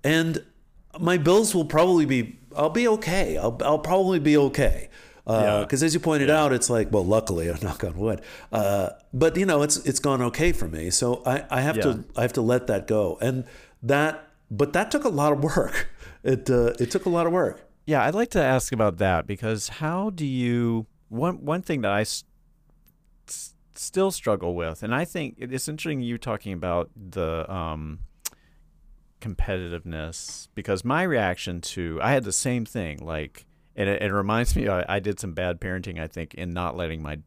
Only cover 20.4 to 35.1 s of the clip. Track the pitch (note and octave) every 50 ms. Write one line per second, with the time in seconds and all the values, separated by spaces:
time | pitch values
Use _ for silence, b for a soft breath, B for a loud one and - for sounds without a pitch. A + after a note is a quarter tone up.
20.4 | B2 A#2+ A#2+ A#2+ A#2+ A#2 A#2 A2+ A2 - _ _ _ _ A2+ A2+ C#3 F3 F#3 -
21.4 | - C#3+ D#3+ F3+ F#3 - E3+ C3+ A2 G2 G2+ G2+ G#2+ - - - - _ _ _
22.4 | _ _ _ _ _ _ _ _ _ _ _ _ _ _ _ _ _ - - -
23.4 | - - _ _ _ _ _ - - - - F#3 F#3+ G3 F3+ - - A#2 G#2 F2
24.4 | E2 F2 F2 F2 E2+ E2 D#2+ - - G#2 A#2+ C#3 F3 E3 - - D3 B2+ - -
25.4 | A#2+ B2 C3 C3 - - D3+ D3+ - E3 D3+ C3+ B2 A#2 A#2+ A2+ - B2+ A2 G2+
26.4 | - G2+ F#2+ E2+ E2 F2+ E2+ F2 E2+ - _ - G2 F#2 D#2+ F#2+ E2+ D#2+ D#2+ E2
27.4 | D#2+ - F#2+ F#2 E2+ D#2+ D#2 D#2 D2+ D2+ D2+ D#2 - - _ _ _ - b b
28.4 | b b b b b b _ _ _ - - - _ _ _ _ - A2 F2+ -
29.4 | - - G2 F#2 F2+ F2 E2+ E2 - F2 D#2+ D#2 D#2 D#2+ E2 - - - - -
30.4 | - _ _ - G2 - G2 F#2 F2+ A#2+ C#3 D#3+ F#3 F#3 D3+ A#2+ G#2 F#2 F2+ -
31.4 | - F#2+ F2 F2 E2 - - F#2+ F2 E2+ D#2+ D#2 C#2+ A2+ C#3 C3+ A2+ G2+ F2+ -
32.4 | - C3+ B2 B2 A2+ - - B2 F#2 D#2+ D2 - - E2 D#2+ D2+ D2+ - _ -
33.4 | - _ _ _ _ _ _ - G2+ G2 G2+ - G#2 G2+ F#2+ G2+ G2 G2 A2 A2+
34.4 | A#2+ - - - B2 G#2+ F#2+ F2+ - - F#2+ G2+ F2+ G#2